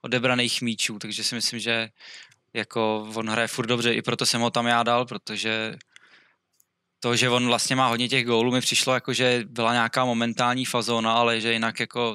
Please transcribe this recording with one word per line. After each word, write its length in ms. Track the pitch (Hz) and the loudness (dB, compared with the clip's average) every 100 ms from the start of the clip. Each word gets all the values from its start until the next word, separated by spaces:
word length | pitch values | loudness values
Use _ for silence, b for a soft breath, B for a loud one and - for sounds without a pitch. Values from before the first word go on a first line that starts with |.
odebraných 600 | 123 123 123 123 120 - | -4 0 2 2 0 -2
míčů, 360 | 120 110 - 107 | -4 -2 -4 -4
takže 260 | 107 107 | -8 -4
si 100 | 104 | -4
myslím, 260 | 120 - 117 | -2 -4 -4
že 280 | 110 117 113 _ B B B B _ | -2 -2 -4 _ B B B B _
jako 540 | 117 104 120 110 107 107 | -8 -6 0 0 0 -4
on 160 | 110 110 | -6 -2
hraje 180 | 110 113 | 0 0
furt 180 | - 113 | -2 -2
dobře, 260 | 120 117 | 0 2
i 80 | 113 | 0
proto 240 | 113 120 120 | 0 -2 0
jsem 140 | 120 | 2
ho 100 | 117 | 0
tam 160 | 120 120 | 0 2
já 160 | 120 | 2
dal, 220 | 117 120 123 | 4 2 0
protože 680 | 104 - 104 110 110 110 - - b b b b b _ _ _ _ _ _ | -6 -10 -6 -4 -2 -4 -10 -18 b b b b b _ _ _ _ _ _
to, 120 | 123 117 | -2 2
že 140 | 127 | 2
on 160 | 123 123 | 2 2
vlastně 300 | 117 - 131 | 2 2 2
má 120 | 127 | 2
hodně 200 | 117 123 | 2 0
těch 160 | 131 120 | 0 2
gólů, 260 | 117 123 | 2 2
mi 80 | 123 | 2
přišlo 340 | - 113 - | 0 0 2
jako, 180 | 127 - | 0 0
že 320 | 123 127 123 107 | 0 2 2 -2
byla 240 | 117 113 | -2 2
nějaká 320 | 120 113 - | 2 2 2
momentální 600 | 127 117 117 113 123 123 | 2 2 0 0 0 0
fazóna, 480 | 127 123 107 117 113 | -2 -2 0 0 2
ale 280 | 117 120 113 | 4 4 2
že 120 | 113 | 0
jinak 280 | 113 113 - | 0 0 -2
jako 340 | 117 120 117 | -6 -2 -4